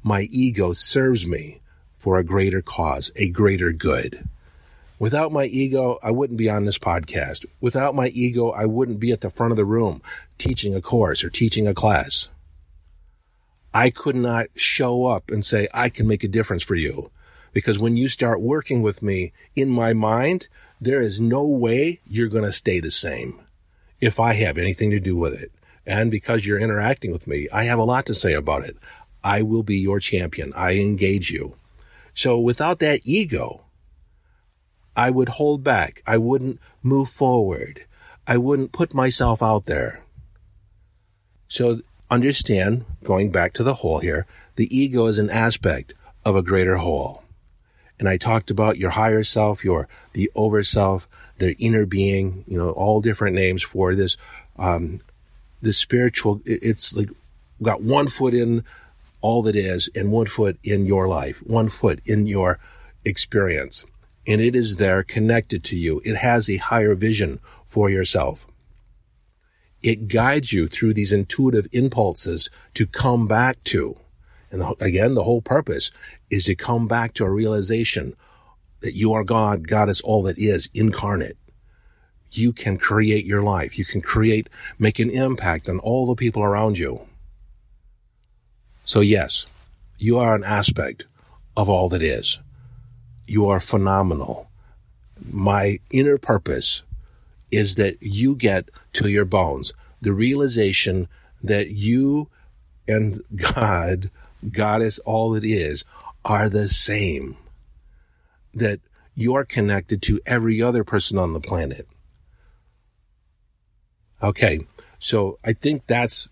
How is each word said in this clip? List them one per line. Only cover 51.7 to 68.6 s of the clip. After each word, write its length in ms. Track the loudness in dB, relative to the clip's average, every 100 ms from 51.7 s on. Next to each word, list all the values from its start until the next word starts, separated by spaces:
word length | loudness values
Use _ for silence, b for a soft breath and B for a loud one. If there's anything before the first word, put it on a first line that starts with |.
| 2 2
being, 580 | 2 2 2 -2 -6 -6
you 100 | -4
know, 140 | -2
all 300 | 0 2 2
different 340 | 2 0 0 2
names 260 | 0 0
for 340 | -4 -2 0 2
this, 200 | 0 -2 B B B -6
um, 440 | -2 -2 -4 -10 -16 _ _ -20 _ -6
this 160 | -2 -2
spiritual, 640 | 0 2 2 0 -2 -2 -4
it, 140 | -2
it's 340 | -2 -2 -4 -4
like, 140 | -6 -6 _ -20 _ -4
got 200 | -2 -2
one 260 | 0 0 0
foot 260 | 0 0
in 300 | 2 2 0 -4 B B B -20 _
all 200 | 0 2
that 120 | 2 0
is 340 | 0 -2 -4 -2
and 160 | 0
one 140 | 0 0
foot 320 | 0 -2 -2
in 220 | -2 0 2
your 220 | 2 2
life, 300 | 0 -4 -10
one 260 | 0 2 2
foot 300 | 2 0 0 0
in 220 | 0 2
your 320 | 2 0 0 B B B -8 -4
experience. 800 | -2 0 0 0 -2 -6 -10 -14 -20 _ _ -2
And 140 | 2
it 140 | 2 2
is 200 | -2 0
there 280 | 2 2
connected 600 | 0 0 2 2 0 -6 -4
to 120 | -4
you. 240 | -2 -4 -4
It 120 | -2
has 320 | 2 2 2
a 80 | -2
higher 380 | 0 2 2 2
vision 440 | 0 0 -2 -4 B B -6
for 240 | 0 2
yourself. 580 | 2 0 0 -2 -6 -18 _